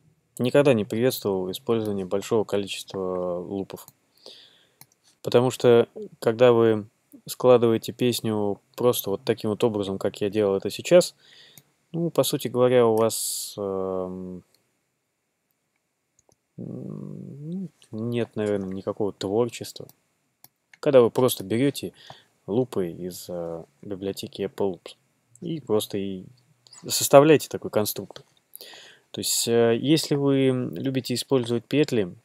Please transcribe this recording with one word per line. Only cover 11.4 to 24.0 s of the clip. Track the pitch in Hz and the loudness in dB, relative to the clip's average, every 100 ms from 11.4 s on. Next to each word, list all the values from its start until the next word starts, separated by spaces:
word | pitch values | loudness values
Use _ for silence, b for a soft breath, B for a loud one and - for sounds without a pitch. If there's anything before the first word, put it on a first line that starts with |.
| b b b _ _ | b b b _ _
ну, | 165 170 | -6 -2
по | 143 | 0
сути | 135 147 123 | 0 -2 -4
говоря, | 120 123 127 117 | 0 2 4 4
у | 110 | 4
вас, | 113 - - - - - | 2 0 -6 -8 -10 -8
эм, | 101 95 95 92 92 92 92 90 - _ _ _ _ _ _ _ _ _ _ _ _ _ _ _ _ _ _ _ _ - | -6 -4 -4 -6 -6 -10 -12 -14 -18 _ _ _ _ _ _ _ _ _ _ _ _ _ _ _ _ _ _ _ _ -16
м, | 113 120 - 50 50 50 - 139 151 185 180 _ _ | -14 -12 -14 -14 -14 -16 -16 -16 -12 -10 -12 _ _
нет, | 110 117 120 110 - | -8 -4 -4 -4 -4
наверное, | 107 101 95 | -2 -2 -4
никакого | 95 104 101 104 | -8 -8 -4 -4
творчества. | - 92 107 120 - - - - _ _ _ _ _ - _ _ _ | -4 -2 0 -2 -4 -14 -16 -20 _ _ _ _ _ -20 _ _ _
Когда | 151 135 | 4 8
вы | 113 | 8
просто | - 123 - | 4 0 0
берёте | 95 107 139 - 92 - B B B _ - | -4 -2 -2 -2 -8 -12 B B B _ -4
лупы | 107 127 - 90 | -2 -2 -2 -4
из, | 85 90 87 - | -6 -10 -12 -12
э, | 87 82 82 80 _ | -10 -8 -10 -14 _
библиотеки | 101 95 | -14 -10